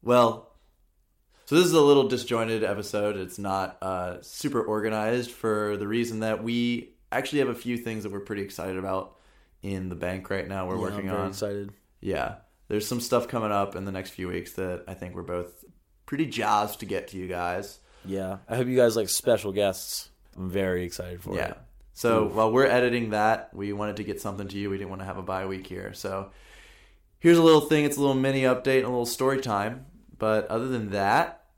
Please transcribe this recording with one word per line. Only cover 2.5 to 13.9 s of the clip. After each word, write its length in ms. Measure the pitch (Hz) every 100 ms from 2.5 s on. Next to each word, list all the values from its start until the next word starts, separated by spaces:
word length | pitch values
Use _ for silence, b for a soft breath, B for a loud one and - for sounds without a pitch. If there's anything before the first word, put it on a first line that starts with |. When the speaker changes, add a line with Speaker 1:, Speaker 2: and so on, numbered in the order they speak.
| 113
Speaker 1:
episode. 520 | 104 101 104 104 104 101
It's 220 | 92 -
not, 380 | 101 98 92 -
uh, 360 | 95 92 90 87
super 400 | - - 147 127
organized 720 | 104 107 107 107 107 120 120
for 460 | - 113 107 104 104
the 100 | 101
reason 320 | 113 117 110
that 220 | 110 110
we 500 | 113 120 120 120 - _ _
actually 280 | 120 131 147
have 80 | 131
a 60 | 117
few 220 | 123 120
things 260 | 117 110
that 80 | 101
we're 80 | 98
pretty 220 | 101 101
excited 360 | 98 - 92 92
about 380 | 95 95 92 b b b b b
in 260 | 101 98 92
the 60 | 90
bank 340 | 85 95 92
right 180 | 98 90
now 200 | 98 92
we're 80 | 92
Speaker 2:
Yeah, 60 |
Speaker 1:
working 180 | 92 101 95
Speaker 2:
I'm 0 |
very 120 | 92
Speaker 1:
on. 60 | 95
Speaker 2:
excited. 420 | 98 104 101 101 - _ _
Speaker 1:
Yeah. 340 | - 85 60 - _ _ _
There's 180 | 104 104
some 140 | 123
stuff 280 | 120 123 120
coming 240 | 123 107
up 240 | 101 98 98
in 100 |
the 60 | 98